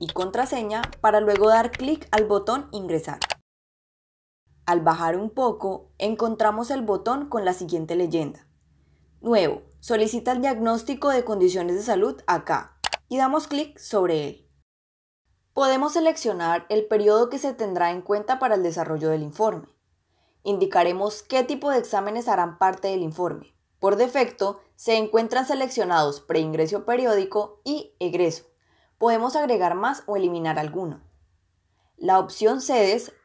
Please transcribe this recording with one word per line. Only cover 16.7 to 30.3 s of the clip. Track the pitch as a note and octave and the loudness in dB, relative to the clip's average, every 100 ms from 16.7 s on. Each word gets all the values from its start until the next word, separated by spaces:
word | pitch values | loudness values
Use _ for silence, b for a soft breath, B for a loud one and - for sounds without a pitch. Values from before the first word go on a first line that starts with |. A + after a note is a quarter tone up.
| G#3+ G#3+ | -2 0
periodo | G#3+ G#3 G#3+ A#3+ | 2 4 4 4
que | C#4 | 0
se | C#4 | -4
tendrá | A#3+ G#3 F3 F3 | -4 -4 0 0
en | F3+ | -2
cuenta | F3+ G#3 G#3 B3+ | -2 -2 0 -2
para | B3 G3+ | 2 2
el | |
desarrollo | F3 E3 D#3+ D#3 D#3 | 0 -2 -4 -2 -2
del | D#3 | -2
informe. | D3 D3 A3 E3 - _ _ _ _ _ _ _ | -4 -2 -2 -2 -8 _ _ _ _ _ _ _
Indicaremos | G3 G3 F#3+ F#3 F3 F#3+ G3+ - | -4 -2 0 2 2 0 -4 -4
qué | - C4 | -2 0
tipo | B3 C#4 C#4+ | 0 -2 0
de | B3+ | 0
exámenes | A#3 G3+ G3+ A3+ A#3+ | 0 -2 -2 -4 0
harán | F#3+ E3+ D#3+ | 0 0 0
parte | F#3+ F#3 G3 | 0 0 -2
del | F#3+ | -2
informe. | D#3+ D#3 F3 - - _ _ _ | -4 -4 -4 -4 -14 _ _ _
Por | G3 G3+ | 2 2
defecto, | B3 C#4 A#3 - G3+ G3+ B - | 2 2 0 0 -4 -4 B -6
se | - A3+ | 0 2
encuentran | G#3+ A3 A3+ B3+ C4 | 2 0 2 0 0
seleccionados | C#4 C4 A#3+ F3+ E3 D3 C#3+ | -2 -2 -2 2 2 2 -2
preingreso | - D#3+ D#3 D#3 D#3+ G3+ A#3 | -2 0 0 0 0 -2 -2
periódico | B3 B3 G3+ F#3+ G#3 G#3 - C4+ | 0 2 2 0 -2 -4 -6 -6
y | D4+ - - | -6 -8 -6
egreso. | F3+ E3+ E3+ E3 - _ _ _ _ _ | -2 0 0 -2 -10 _ _ _ _ _
Podemos | A3+ A3+ B3 D#4 | 0 2 0 0
agregar | C#4+ G#3+ F3 F3 | 0 2 0 0
más | A3+ C#4 - | -2 -4 -4
o | G3+ | -2
eliminar | F3+ | -2